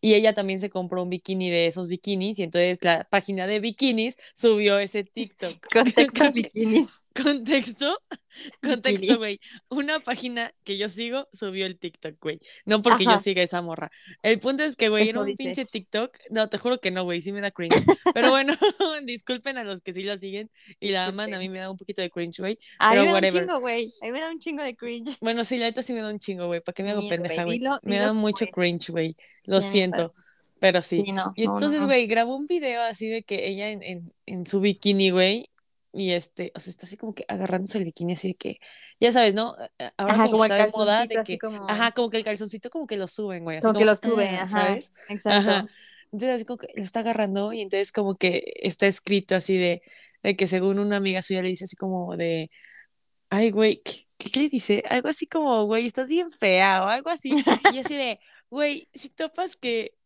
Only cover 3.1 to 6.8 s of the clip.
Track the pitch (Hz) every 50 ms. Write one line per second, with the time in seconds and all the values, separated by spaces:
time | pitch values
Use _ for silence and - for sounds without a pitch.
3.1 | - 202 - - 196 190 180 190 214 214 208 240 214 - 269 269 233 220 220 247
4.1 | 254 - - - _ - - 233 220 208 208 202 202 202 202 196 - 208 196 -
5.1 | _ 226 226 196 _ _ - 175 165 - - - - 226 254 247 - - 277 269
6.1 | 233 233 302 285 269 240 220 - _ 208 226 220 220 269